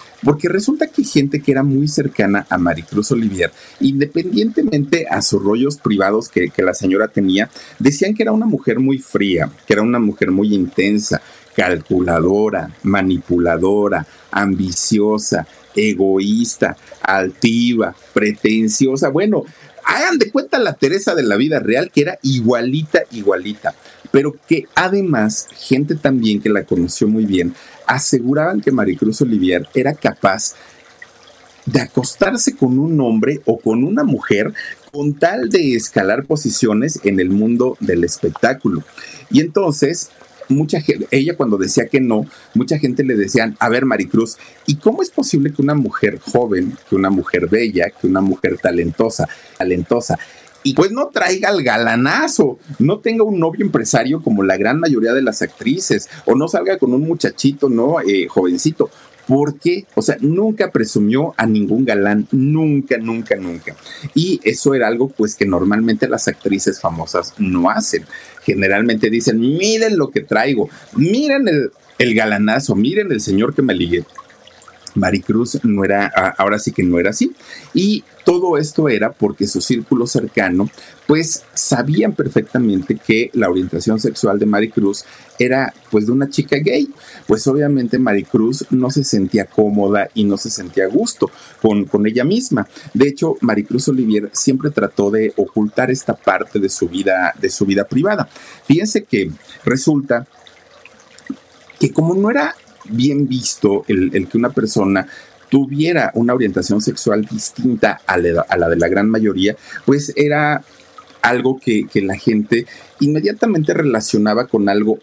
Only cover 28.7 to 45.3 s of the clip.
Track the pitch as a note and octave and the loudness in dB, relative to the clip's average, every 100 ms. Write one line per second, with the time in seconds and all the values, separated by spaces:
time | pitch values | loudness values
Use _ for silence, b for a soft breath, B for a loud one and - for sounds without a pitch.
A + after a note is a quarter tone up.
28.7 | B2+ G#2 F2+ G#2+ A2 B2+ G#2+ F2+ F2+ - | 2 2 2 0 0 0 2 2 0 0
29.7 | C3+ C3 D3+ - A3 G2 F#2+ - B B | -2 -2 0 -2 0 0 0 -4 B B
30.7 | B B - - - - - - - - | B B -20 -20 -20 -20 -20 -20 -14 -4
31.7 | A#2+ A#2+ - B2 - F#3+ A#3+ - - C3 | -2 -2 -4 -4 -2 0 0 -2 0 0
32.7 | B2+ D#3+ D#3 B2 A2 A#2+ D3+ - A2 A2+ | 2 2 2 2 2 0 -2 -2 -2 0
33.7 | A2+ C#3+ A3+ C#4 B2 - G2+ A2 B B | 0 0 0 0 0 0 0 -2 B B
34.7 | B - C#3+ D3 C#3+ E3+ A3 A#3+ F#3+ D3 | B -14 -4 -4 0 0 0 0 0 2
35.7 | A#2+ - - F#2+ A#2 C3+ D#3 A#2+ - A2+ | 0 -2 -2 0 0 0 -2 -2 0 2
36.7 | G#2 C#3+ - G2+ F#2+ F2+ G2 A2 A#2+ B2+ | 2 0 -2 -2 0 2 2 2 2 0
37.7 | - G2 F2 E2+ - E2+ - A#2 C3+ G#2+ | -2 -2 0 0 -2 -4 0 -2 0 -2
38.7 | E2 - B B B B - E3 G3+ F#3 | -4 -8 B B B B 2 2 0 0
39.7 | D3 C#3+ E3+ - - - - - C3+ D#3 | 0 0 -2 -8 -14 -20 -12 -2 0 0
40.7 | F3 D3+ - - C3+ D3 E3+ C3 G2+ G2 | -2 -2 -2 0 0 0 0 0 0 0
41.7 | - A2+ C#3 B2+ G#2+ - B B A#2 B2 | 0 0 0 2 0 -2 B B -2 0
42.7 | D3+ D3 B2+ C3+ A2+ G2 B2+ A2+ G#2+ A#2 | 0 0 0 0 0 2 0 0 0 0
43.7 | A#2+ C3 G#2+ F#2 A#2 A2+ - B B - | 0 0 -2 0 0 0 -6 B B -4
44.7 | D3 G#3+ D#4 F#4 - - | 0 0 0 -2 -2 0